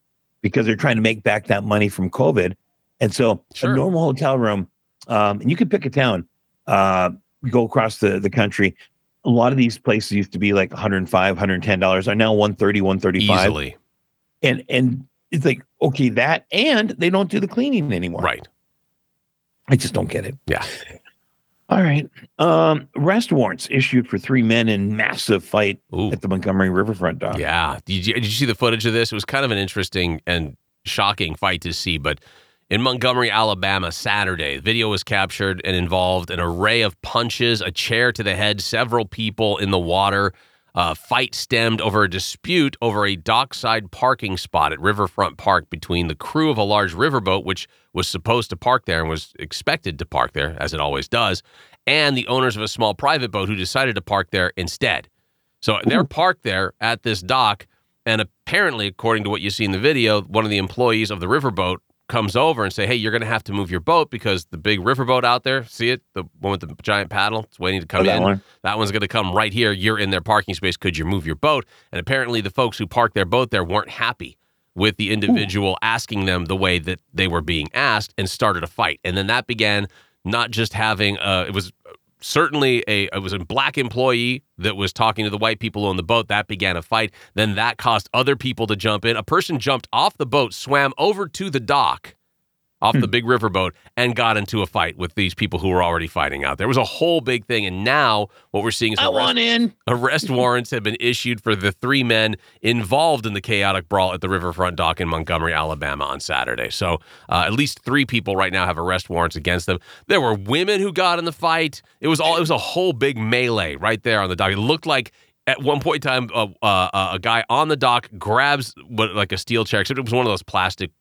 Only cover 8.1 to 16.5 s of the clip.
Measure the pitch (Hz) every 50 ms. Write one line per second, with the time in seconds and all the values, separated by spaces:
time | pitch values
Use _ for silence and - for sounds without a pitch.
8.1 | 98 95 101 98 92 - 107 104 - - 101 92 - _ - _ _ _ _ _
9.1 | _ _ - - 120 120 117 127 139 131 127 117 107 - - - 110 107 101 -
10.1 | 101 101 98 - - 90 104 104 101 98 95 90 - - - 107 98 95 92 85
11.1 | - 92 92 98 95 85 101 95 95 90 80 107 101 92 95 92 95 95 95 120
12.1 | 104 110 113 110 110 104 104 104 101 - 107 101 101 104 95 95 95 95 - 101
13.1 | 90 92 104 104 92 92 92 101 80 76 71 65 - - _ _ _ _ _ _
14.1 | _ _ _ _ _ - - - 127 131 - - - 127 131 127 120 131 - _
15.1 | _ _ _ - - 160 131 143 127 - - _ _ - - 135 135 - 139 123
16.1 | 107 113 120 147 165 - - -